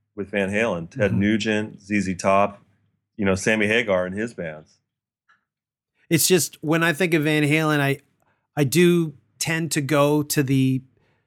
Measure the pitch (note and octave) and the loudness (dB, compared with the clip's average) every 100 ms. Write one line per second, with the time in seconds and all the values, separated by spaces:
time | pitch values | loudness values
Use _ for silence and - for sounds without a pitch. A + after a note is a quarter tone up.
0 | _ G#2 F#2 G2+ F#2+ G#2 A#2 F2 E2+ - | _ -14 -6 -4 -2 0 -2 -4 -6 -2
1 | G2+ F#2 G2+ G#2+ A2 G#2+ G#2+ - G2 G#2 | 0 2 2 0 0 -2 -4 -10 -4 -2
2 | F#2 F2 G2 G2 G2+ - _ _ _ _ | -2 -2 2 2 2 -4 _ _ _ _
3 | _ - G2 F#2+ A#2 A2 G#2 A2+ A2 F#2 | _ -4 -2 0 0 0 2 0 0 -2
4 | F#2 G2 A#2 G2+ E2 D#2 D#2+ _ _ _ | -2 -6 -8 -8 -12 -12 -20 _ _ _
5 | _ _ _ _ _ _ _ _ _ _ | _ _ _ _ _ _ _ _ _ _
6 | - E3 - F3+ - - D3+ E3 E3 D3+ | -2 0 4 2 0 -6 -2 0 0 0
7 | F3+ D#3+ D3 D3+ C#3+ D#3 D#3 D3 C#3 C3+ | 0 0 0 0 2 2 2 0 0 -2
8 | _ _ _ _ _ D3+ C3+ D#3+ F3 F3 | _ _ _ _ _ -4 0 4 4 2
9 | D#3+ - _ - - E3 D#3+ D#3+ C3+ D3 | -2 -8 _ -10 -6 -4 -4 -4 0 2
10 | D3 D3+ D3 D3+ C3+ C3+ C3 C3 - _ | 2 2 0 -2 0 2 2 -2 -6 _
11 | _ _ | _ _